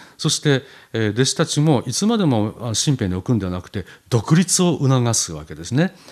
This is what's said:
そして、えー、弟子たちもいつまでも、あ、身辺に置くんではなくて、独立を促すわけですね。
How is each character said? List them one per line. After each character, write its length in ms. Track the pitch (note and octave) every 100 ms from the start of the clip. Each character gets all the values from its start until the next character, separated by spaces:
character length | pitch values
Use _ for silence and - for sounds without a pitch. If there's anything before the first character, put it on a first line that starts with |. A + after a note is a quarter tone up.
| - -
そ 100 | D#3
し 100 | -
て、 240 | D3+ C3 - - -
え 160 | A2+ A2
ー、 20 |
弟 120 | G#2+
子 100 | C3
た 120 | - D#3+
ち 140 | -
も 220 | D#3 C3
い 80 | -
つ 140 | A#2 G#3
ま 100 | A#3
で 80 | F3
も、 280 | A#2 G#2+ -
あ、 80 | A#2+
身 220 | G#2+ -
辺 180 | C3 G2
に 60 | F#2
置 80 |
く 100 | F#2
ん 60 | A#2
で 60 | F#2+
は 40 |
な 100 | F2+
く 100 | -
て、 160 | G2+ - - _
独 280 | A#2 - D#3+
立 260 | F#3 -
を 160 | F3 D#3
促 360 | C3 C3 A#2+
す 180 | A2 -
わ 120 | D#2
け 120 | D#2 -
で 80 |
す 80 | E2+
ね。 240 | B2 F#3 - -